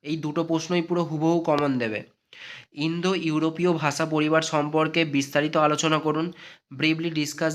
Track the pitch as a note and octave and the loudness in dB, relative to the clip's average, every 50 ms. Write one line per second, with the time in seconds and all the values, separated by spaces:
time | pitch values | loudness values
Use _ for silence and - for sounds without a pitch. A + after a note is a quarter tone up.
0 | - D3 D#3+ D#3+ D#3 D3+ D3 E3+ E3 E3 E3 D#3+ D#3+ - F3+ F3 E3 E3+ F3 F3 | -8 -6 -6 -4 -4 -4 -4 -4 -2 0 0 -2 0 0 0 0 0 0 0 0
1 | E3+ D3 D#3+ D3+ D#3 E3 E3+ E3+ E3+ E3 D3+ C#3+ D3 C#3+ C3 B2 A#2+ A2 G#2+ G2+ | 0 -2 -2 0 2 2 2 2 2 2 2 2 2 2 2 0 0 -2 -2 -4
2 | - - _ _ _ _ - - - - - - - _ - D3 D3+ D#3+ E3+ F3 | -8 -10 _ _ _ _ -20 -20 -18 -16 -16 -18 -20 _ -6 -4 -2 -2 0 0
3 | E3+ F#3 F#3+ F3+ E3+ D#3+ D3+ D#3 D#3+ D#3+ D#3+ E3 F3 F3+ E3 D3+ D#3 C#3+ C#3 - | 0 0 0 0 0 0 0 2 0 0 0 2 2 2 2 2 0 0 0 0
4 | D#3+ D#3 D#3 D3+ D3+ D#3 D#3+ D#3+ D#3+ - D#3+ D3+ D3 D3+ D3+ D#3 D#3 D#3 D#3 E3 | -2 0 0 0 2 4 4 2 2 2 0 0 0 0 2 0 0 2 2 0
5 | E3 D#3 C#3 C#3 C3+ - - D3 D3+ D3+ D#3 D#3+ D3+ D3+ D3+ D3 D#3+ D#3+ D#3 D3+ | 0 2 0 0 -2 0 0 0 0 2 2 2 4 4 2 2 2 2 2 2
6 | D#3 D#3 D3 D#3 E3 F3+ F3+ - - - - - _ _ C#3 C3 D3+ D#3 D#3+ D#3+ | 2 0 0 0 -2 -4 -6 -10 -18 -20 -20 -20 _ _ -6 -2 0 0 0 0
7 | E3 E3+ D#3 D3+ D3 C#3+ - - E3 D#3+ | -2 -4 -2 -2 -4 -4 -4 -2 -2 -2